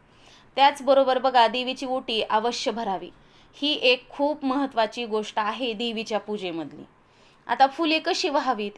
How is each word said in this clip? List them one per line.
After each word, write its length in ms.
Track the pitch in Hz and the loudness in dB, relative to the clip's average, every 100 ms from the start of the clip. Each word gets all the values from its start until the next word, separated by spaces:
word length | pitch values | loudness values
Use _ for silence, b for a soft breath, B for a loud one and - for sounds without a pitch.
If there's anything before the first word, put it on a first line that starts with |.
| _ b b b b - | _ b b b b 4
त्याचबरोबर 640 | 277 277 262 277 262 254 | 4 4 4 4 4 2
बघा 280 | 262 254 226 | 4 4 4
देवीची 400 | 254 247 262 262 | 2 -4 -6 -4
ओटी 360 | 262 262 220 | -6 -4 -4
अवश्य 480 | - 220 240 240 262 | 0 0 0 -2 -4
भरावी, 400 | 220 214 180 175 - b b b | -4 -4 -6 -8 -20 b b b
ही 180 | - 294 | -6 -2
एक 360 | 294 247 254 - | 2 2 2 -2
खूप 360 | - 285 294 | -2 -2 -2
महत्त्वाची 600 | 269 262 269 226 214 247 | -2 -2 -2 0 -2 -2
गोष्ट 340 | 233 214 208 - | -4 -4 -4 -4
आहे 340 | 208 226 247 | -4 -4 -6
देवीच्या 480 | 214 240 220 220 208 | -4 -4 -4 -4 -4
पूजेमधली. 640 | 214 208 185 165 143 - - _ _ b b b - | -4 -6 -6 -8 -10 -12 -20 _ _ b b b -2
आता 200 | 240 269 | 4 4
फुले 320 | 277 330 320 | 4 0 0
कशी 300 | 330 - 349 | 0 -2 0
व्हावीत 420 | 285 254 220 208 | 0 0 -2 -4